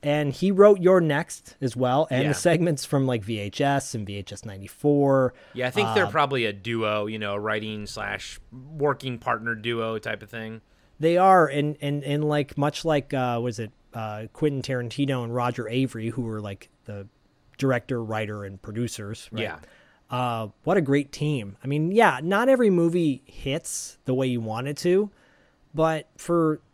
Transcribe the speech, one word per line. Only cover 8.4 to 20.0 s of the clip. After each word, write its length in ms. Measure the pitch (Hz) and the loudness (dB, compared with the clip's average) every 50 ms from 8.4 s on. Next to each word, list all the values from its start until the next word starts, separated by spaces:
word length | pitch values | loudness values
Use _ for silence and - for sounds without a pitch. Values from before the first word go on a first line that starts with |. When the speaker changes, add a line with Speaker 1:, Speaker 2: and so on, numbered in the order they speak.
| - - | -20 -20
Speaker 2:
working 680 | - 131 127 143 160 156 139 147 135 135 - 131 123 117 | -20 -20 -18 -16 -6 -2 0 0 0 -2 -4 -8 -8 -6
partner 340 | - 127 117 110 110 120 117 | -2 -2 -2 -2 -2 -6 -6
duo 440 | 110 107 117 117 117 113 113 113 110 | -4 -4 -4 -2 -2 -2 -4 -4 -6
type 200 | - 113 110 101 | -6 -8 -8 -8
of 80 | 107 104 | -10 -14
thing. 320 | - 113 110 110 110 110 _ _ _ _ _ _ _ _ | -12 -10 -10 -10 -12 -14 _ _ _ _ _ _ _ _
Speaker 1:
They 200 | 151 160 170 175 | 0 2 4 6
are, 280 | 185 190 190 180 165 | 6 8 8 8 6
and, 300 | 143 135 147 147 151 147 - | 4 2 0 0 -2 -2 -4
and, 220 | - 143 143 147 | -4 -4 -4 -4
and, 220 | 139 143 143 147 151 151 | -2 -2 -2 0 0 0
like, 300 | 147 147 143 - - - | 0 0 -2 -2 -2 -2
much 260 | 143 151 151 - - | -2 -2 -2 -2 -2
like, 300 | 165 156 147 139 - - | 0 0 0 0 -2 -4
uh, 240 | 135 127 123 120 117 | -2 -2 0 -2 -2
was 200 | 117 123 113 110 | -2 -4 -6 -6
it, 100 | 113 104 _ _ _ _ - | -10 -10 _ _ _ _ -10
uh, 320 | 117 110 107 107 107 113 110 | -10 -8 -8 -8 -10 -12 -14
Quentin 280 | _ - 160 151 139 135 | _ -2 -2 0 0 -2
Tarantino 600 | 123 - 135 123 120 117 - - 143 135 135 127 | -4 -4 -4 -4 -4 -6 -4 -4 -2 -2 -2 -2
and 100 | 120 117 | -4 -4
Roger 340 | 117 123 120 123 120 - 117 | -4 -2 -2 -2 -2 -4 -6
Avary, 440 | 107 117 127 135 127 - 117 110 117 | -4 0 0 0 0 -2 -6 -6 -6
who 120 | 117 131 | -4 -4
were, 180 | 120 113 110 107 | -6 -6 -6 -8
like, 280 | 104 101 101 - - _ _ _ _ | -8 -8 -10 -12 -14 _ _ _ _
the 200 | - 104 101 98 107 _ _ _ _ _ _ _ _ _ | -14 -12 -12 -12 -16 _ _ _ _ _ _ _ _ _
director, 460 | _ 135 135 127 120 - - 131 120 | _ 0 0 0 0 -2 -4 -6 -6
writer, 400 | 113 107 110 107 110 104 107 104 | -4 -4 -4 -4 -4 -4 -6 -8
and 180 | 101 98 98 95 | -10 -10 -12 -14
producers, 680 | - - 107 113 120 113 - - 107 101 113 - - - | -14 -10 -6 -6 -4 -6 -6 -8 -10 -10 -12 -12 -14 -12
right? 120 | - 113 | -8 -6
Speaker 2:
Yeah. 160 | 113 95 78 76 - - - _ _ _ _ _ | -6 -6 -8 -12 -16 -20 -20 _ _ _ _ _